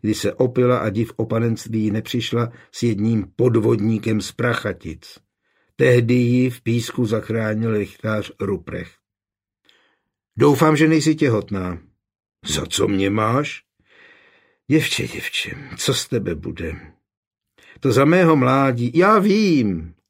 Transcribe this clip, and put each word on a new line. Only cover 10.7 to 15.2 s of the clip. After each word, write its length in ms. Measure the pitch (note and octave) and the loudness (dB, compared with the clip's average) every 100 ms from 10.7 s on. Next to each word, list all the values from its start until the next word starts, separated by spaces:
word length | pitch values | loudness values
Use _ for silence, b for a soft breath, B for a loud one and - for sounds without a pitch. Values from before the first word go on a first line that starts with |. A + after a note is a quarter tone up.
| D3+ | 4
že 120 | D#3 | 4
nejsi 280 | D#3+ D#3 D#3 | 4 2 2
těhotná.“ 680 | C#3+ G#2+ - G2 F2+ E2+ _ _ _ _ _ _ - | 2 0 -2 -6 -6 -8 _ _ _ _ _ _ -8
„Za 200 | D2 - | -6 -6
co 220 | - G2 | -2 0
mě 220 | G2 G2 | 2 0
máš?“ 540 | G#2+ A2 B2+ D3+ - _ _ b b b b b b b b - | 0 0 0 -2 -10 _ _ b b b b b b b b 0
„Děvče, 400 | D3+ - - A#2+ | 0 0 -4 -6
děvče, 500 | - | -8